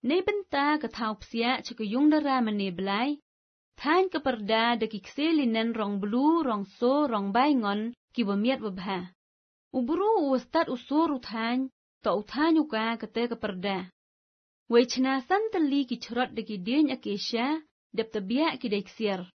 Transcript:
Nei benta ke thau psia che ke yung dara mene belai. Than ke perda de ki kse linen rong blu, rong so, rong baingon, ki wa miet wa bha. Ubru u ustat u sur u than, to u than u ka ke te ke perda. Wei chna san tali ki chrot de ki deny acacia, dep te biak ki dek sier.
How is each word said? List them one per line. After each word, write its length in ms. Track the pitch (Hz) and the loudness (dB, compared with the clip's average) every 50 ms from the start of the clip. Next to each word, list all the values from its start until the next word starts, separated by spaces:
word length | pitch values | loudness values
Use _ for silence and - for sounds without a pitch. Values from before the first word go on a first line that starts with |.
| - 233 | -2 0
Nei 140 | 294 359 381 | 0 0 0
benta 400 | - 415 415 381 _ - 277 285 294 302 302 294 | 0 -2 -4 -4 _ -2 0 2 2 2 2 0
ke 60 | 226 - | -4 -6
thau 160 | - 233 214 214 208 | -4 -4 -4 -4 -6
psia 320 | - - - 226 226 240 262 - - | -10 -8 -4 -2 0 0 -2 -2 -4
che 80 | - 233 - | -10 -8 -8
ke 60 | 220 | -6
yung 240 | 208 208 247 294 302 302 | -4 0 4 4 6 6
dara 240 | 311 294 285 269 262 240 | 4 4 2 2 2 2
mene 220 | 214 214 208 196 196 180 170 | 0 0 -2 -2 -2 -4 -4
belai. 300 | 190 196 196 208 240 285 294 285 _ _ _ _ _ _ _ _ _ _ _ - - | -4 -2 0 0 0 -2 -2 -6 _ _ _ _ _ _ _ _ _ _ _ -8 -2
Than 260 | 277 320 359 381 370 - | 2 2 4 2 2 0
ke 60 | 320 - | -2 -2
perda 380 | 262 247 220 208 196 220 220 226 233 240 226 | -2 -2 -2 0 0 2 2 4 2 2 0
de 60 | 220 220 226 | 0 -4 -4
ki 80 | 208 - | -8 -12
kse 200 | - - - 285 320 339 311 | -10 -6 -2 0 2 2 4
linen 320 | 277 240 220 226 220 233 233 220 | 2 2 2 2 0 0 0 -2
rong 220 | 214 202 208 196 190 | -2 -2 -2 -2 -2
blu, 400 | 208 208 247 269 302 330 339 320 262 | 0 0 2 4 4 4 4 2 0
rong 160 | 226 202 196 190 - - | -2 -4 -4 -8 -6 0
so, 140 | - 240 269 294 302 285 233 | 2 2 4 4 2 2 0
rong 160 | 208 196 196 196 | -2 -2 0 2
baingon, 440 | 233 262 302 294 254 220 202 202 208 214 233 247 _ _ _ _ | 2 4 4 4 2 2 0 -2 -2 -4 -6 -8 _ _ _ _
ki 80 | - 233 196 | -4 -2 0
wa 80 | 202 196 208 | 0 0 2
miet 180 | 240 269 262 214 | 0 0 -2 -4
wa 60 | 214 185 190 | -8 -8 -6
bha. 220 | 180 190 196 180 175 180 _ _ _ _ _ _ _ _ _ _ _ _ - 262 | -6 -6 -6 -6 -6 -10 _ _ _ _ _ _ _ _ _ _ _ _ -4 -4
Ubru 320 | 247 240 320 349 392 415 453 415 311 | -2 0 0 0 2 2 2 2 4
u 20 | 277 262 | 2 2
ustat 300 | 254 247 _ - 320 330 - 262 | 0 -2 _ 0 0 0 0 -2
u 20 | 247 - | -8 -6
sur 220 | - 269 302 330 302 294 | -2 2 2 2 2 0
u 20 | 254 247 - | -4 -6 -8
than, 400 | 196 226 226 233 240 254 262 262 _ _ _ _ _ _ _ | -6 -4 -4 -2 -2 -2 -2 -4 _ _ _ _ _ _ _
to 80 | 220 175 196 | -2 0 0
u 40 | 208 - | -2 -4
than 260 | - 233 302 330 320 | -2 0 2 4 4
u 80 | 320 294 302 - | 4 2 2 -2
ka 240 | 220 220 226 233 226 | -2 -2 -2 -4 -4
ke 60 | - 214 _ | -8 -8 _
te 80 | 226 240 240 | -4 -2 -2
ke 60 | 233 233 - | -4 -6 -6
perda. 360 | 208 196 185 180 202 196 185 190 185 _ _ _ _ _ _ _ _ _ _ _ _ _ _ _ _ | -6 -6 -4 -4 -4 -4 -4 -6 -10 _ _ _ _ _ _ _ _ _ _ _ _ _ _ _ _
Wei 160 | 233 233 254 247 - | 4 4 4 4 2
chna 280 | 247 262 262 269 269 254 _ | -2 0 0 0 -2 -2 _
san 160 | 370 403 440 440 440 | 0 0 0 0 0
tali 280 | 370 320 277 262 285 277 247 | 0 0 2 2 0 0 -2
ki 80 | 240 226 - | -4 -8 -8
chrot 260 | - 226 240 254 - - | -6 -2 -2 -2 -2 -4
de 60 | 220 220 - | -8 -8 -6
ki 80 | 214 202 180 | -8 -6 -4
deny 260 | 202 247 294 311 277 254 | 0 2 4 4 2 2
acacia, 540 | 254 - 208 196 202 - - - 226 240 269 302 320 311 _ _ _ _ _ - | -2 -4 -6 -4 -4 -4 -4 -2 -2 0 0 -2 -4 -6 _ _ _ _ _ -4
dep 120 | 202 220 220 - | -4 -4 -4 -4
te 80 | 214 196 185 | -6 -4 -2
biak 320 | 233 262 311 330 311 262 | 0 2 2 0 -2 -4
ki 80 | - - 202 | -4 -2 -2
dek 140 | 202 190 - - | -2 -4 -6 -10
sier. 240 | - 226 208 196 185 180 180 _ | -4 -4 -2 -2 -4 -6 -10 _